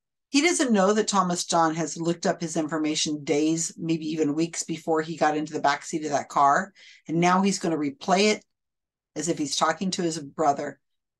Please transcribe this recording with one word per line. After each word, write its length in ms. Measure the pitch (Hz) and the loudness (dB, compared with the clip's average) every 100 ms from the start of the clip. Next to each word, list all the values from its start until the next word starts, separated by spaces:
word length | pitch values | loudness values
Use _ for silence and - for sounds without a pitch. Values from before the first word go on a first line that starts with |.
| _ _ _ | _ _ _
He 140 | 277 | 2
doesn't 300 | 339 339 262 | 2 2 2
know 200 | 208 190 | 4 4
that 160 | 214 208 | 2 2
Thomas 360 | 196 180 175 | 2 2 0
John 300 | - 170 160 160 | 0 2 2 0
has 200 | 156 170 | -4 -4
looked 300 | 165 170 190 | -4 -2 -2
up 160 | 165 | -2
his 160 | 170 170 | -4 -4
information 680 | 151 156 151 156 160 151 | -4 -2 -2 -2 -2 -4
days, 480 | 143 147 156 165 160 - | -2 0 2 0 -4 -6
maybe 260 | 165 165 156 | -4 -2 -2
even 280 | 156 151 | -2 0
weeks 300 | 151 165 - | 0 -4 -4
before 360 | - 160 - 160 | -8 -6 -2 -2
he 160 | 160 151 | -2 0
got 200 | 151 151 | 0 0
into 180 | 151 | -4
the 60 | 151 | -2
backseat 440 | 139 147 - 165 | 0 0 -4 -6
of 60 | 151 | -2
that 180 | 139 - | -4 -2
car. 440 | 151 139 156 196 - - - - | 2 4 4 0 -10 -20 -16 -4
And 120 | 165 | 0
now 200 | 175 190 | 4 4
he's 180 | 196 190 | 2 0
gonna 200 | 165 156 | -2 -2
replay 540 | 147 139 - 190 214 | -4 -4 0 2 4
it 120 | - _ _ _ _ _ _ _ - | 2 _ _ _ _ _ _ _ -6
as 120 | 160 | -4
if 100 | 220 | -2
he's 180 | 302 - | -2 0
talking 360 | - 160 185 | 0 0 -2
to 100 | 185 | -2
his 160 | 170 160 | -2 -4
brother, 640 | 139 - 156 143 143 139 _ _ _ _ | -8 -2 0 0 -2 -12 _ _ _ _